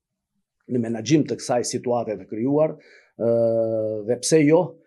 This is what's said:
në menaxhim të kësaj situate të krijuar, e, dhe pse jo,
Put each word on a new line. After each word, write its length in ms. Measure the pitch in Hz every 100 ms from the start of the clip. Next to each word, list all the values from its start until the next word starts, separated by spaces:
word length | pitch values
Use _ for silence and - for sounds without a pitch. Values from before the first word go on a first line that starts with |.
| _ _ _ _ _ _ -
në 80 | 123
menaxhim 460 | 113 113 113 156 131
të 100 | 113
kësaj 240 | - 123 110
situate 480 | 117 127 120 110 104
të 80 | 98
krijuar, 420 | 107 127 143 160
e, 560 | 156 - - _ - 117 117 113 113 113 113 110 110 104
dhe 100 | 120
pse 180 | - 160
jo, 220 | 147 165 180 -